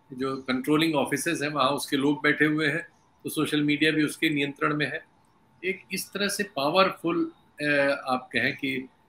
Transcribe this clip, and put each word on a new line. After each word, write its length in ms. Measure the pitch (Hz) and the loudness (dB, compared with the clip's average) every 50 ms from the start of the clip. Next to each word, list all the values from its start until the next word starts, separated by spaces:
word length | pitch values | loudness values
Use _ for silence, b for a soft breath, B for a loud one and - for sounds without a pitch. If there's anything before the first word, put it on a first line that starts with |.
| _ _ 135 | _ _ -8
जो 240 | 123 131 135 135 | -6 -4 -4 -4
controlling 580 | 135 131 - 127 131 127 151 151 151 165 165 156 | -4 -4 -2 -2 -2 2 2 2 4 4 2 2
offices 480 | 143 123 - 147 131 - - - - 143 | 2 0 0 0 -2 0 -2 -2 -2 -2
हैं 80 | 151 | -2
वहाँ 200 | 151 147 131 135 | 0 2 2 2
उसके 260 | 143 135 - - 151 | 2 0 -2 -2 -2
लोग 260 | 135 135 143 147 147 - | 2 2 2 2 2 2
बैठे 220 | 147 143 - 151 | 2 4 4 4
हुए 240 | 156 151 151 156 147 | 4 4 2 0 0
हैं, 200 | 143 165 - - - _ _ _ _ _ - | 0 -2 -6 -10 -16 _ _ _ _ _ -10
तो 60 | 147 | -6
सोशल 320 | - 156 151 - 151 151 147 | -2 -2 -2 0 0 0 2
मीडिया 280 | 147 147 143 156 156 | 2 2 2 2 2
भी 120 | 151 156 151 | 4 2 2
उसके 280 | 135 - - 165 160 | 0 0 0 0 0
नियंत्रण 460 | 156 143 143 143 139 - 156 151 151 | 0 0 -2 -2 -2 -2 -2 0 0
में 100 | 151 147 | 0 -2
है। 180 | 131 143 160 - - _ _ _ _ _ _ _ _ _ _ - | -4 -4 -8 -12 -16 _ _ _ _ _ _ _ _ _ _ -6
एक 180 | 185 190 185 - - 190 | -6 -6 -6 -8 -8 -8
इस 200 | 190 - - - | -8 -8 -8 -6
तरह 160 | 196 202 196 | -4 -4 -2
से 140 | - - 202 | -2 -4 -4
powerful, 920 | 202 - - 135 147 160 185 190 185 - - - 165 170 170 165 165 - - _ _ _ - 147 | -4 -4 -2 0 2 4 4 2 2 -2 -4 -4 -2 0 0 -2 -2 -6 -12 _ _ _ -4 -2
अ, 20 | 147 147 143 139 139 139 - - 135 | 0 2 2 2 2 0 -2 -2 -2
आप 200 | 127 127 - - - | -2 -2 -4 -4 -2
कहें 240 | 120 117 131 131 | -2 0 0 -2
कि 320 | - - 135 135 131 131 - - _ _ | -2 -4 -4 -4 -4 -8 -10 -14 _ _